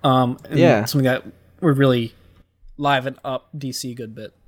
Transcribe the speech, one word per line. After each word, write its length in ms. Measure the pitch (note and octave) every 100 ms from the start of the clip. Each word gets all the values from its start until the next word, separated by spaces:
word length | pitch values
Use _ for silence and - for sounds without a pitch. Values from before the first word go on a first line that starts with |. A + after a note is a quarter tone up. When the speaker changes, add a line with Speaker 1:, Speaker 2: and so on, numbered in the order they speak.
Speaker 1:
Um, 340 | D3 B2+ B2 B2+ -
and 80 | D3+
Speaker 2:
Yeah. 260 | E3+ A2+
Speaker 1:
something 200 | G#2 D3 C3
that 180 | C3 - - _ _
would 180 | F3+ C#3
really 340 | C#3 B2 A2+ _ _ _ _ _ - -
liven 420 | C#3+ C#3 C3 B2+
up 240 | C#3 B2+ _ D3+
D 140 | C3+
C 200 | B2 B2+
a 20 |
good 200 | A#2+ A2+
bit. 200 | A2+ G#2+ _